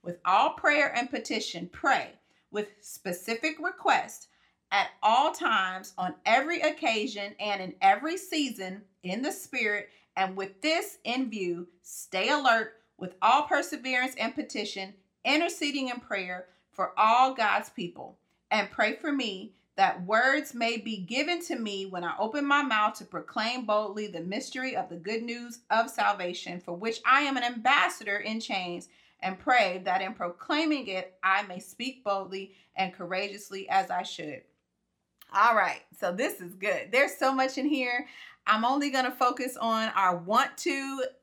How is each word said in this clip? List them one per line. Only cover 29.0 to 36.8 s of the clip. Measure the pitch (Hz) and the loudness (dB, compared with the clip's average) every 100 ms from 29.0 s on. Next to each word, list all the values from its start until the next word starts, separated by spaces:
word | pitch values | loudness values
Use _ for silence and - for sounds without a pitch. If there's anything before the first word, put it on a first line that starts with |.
| _ _ | _ _
and | 185 185 | -6 -4
pray | 294 247 190 185 | 4 4 4 0
that | 185 185 | -2 0
in | 190 | -2
proclaiming | - 175 175 - 302 320 294 220 | -4 -6 -6 -2 0 2 0 -2
it, | 185 180 _ | -6 -8 _
I | 185 196 | 2 2
may | 202 180 | 0 -10
speak | - - 247 - | -12 -8 -8 -6
boldly | 208 196 190 190 190 _ _ | -2 -2 -2 -8 -10 _ _
and | - 185 | -4 -4
courageously | - 175 190 202 202 - 196 190 | -4 -4 -4 -4 -8 -12 -12 0
as | 190 185 | 0 2
I | 180 | -4
should. | 190 - 156 135 _ _ _ _ _ _ _ _ - | -4 -10 -10 -12 _ _ _ _ _ _ _ _ -4
All | 196 226 | 4 6
right, | 220 185 - _ - | 6 2 -2 _ -4
so | 185 | -2
this | 185 294 - | 0 -2 -2
is | 175 | -12
good. | 190 202 170 | -6 -2 -2